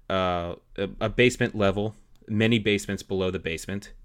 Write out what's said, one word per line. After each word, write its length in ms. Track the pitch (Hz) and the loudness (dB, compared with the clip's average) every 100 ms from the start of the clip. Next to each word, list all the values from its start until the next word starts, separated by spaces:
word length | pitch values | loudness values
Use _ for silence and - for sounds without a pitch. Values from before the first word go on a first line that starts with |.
| - | -4
uh, 460 | 95 92 87 85 - _ - | 0 0 0 -4 -8 _ -6
a, 120 | 98 98 | -6 -4
a 80 | 113 | -2
basement 480 | 113 127 - 120 107 | 4 4 4 -2 2
level, 400 | 98 98 107 - _ - - | 2 2 -4 -8 _ -20 -4
many 320 | 107 110 117 | 2 4 4
basements 420 | 101 101 101 98 | 2 0 0 -8
below 300 | - 95 92 | -4 -2 -2
the 80 | 92 | -2
basement. 520 | 82 82 - 98 - - | -6 -6 -6 -10 -10 -20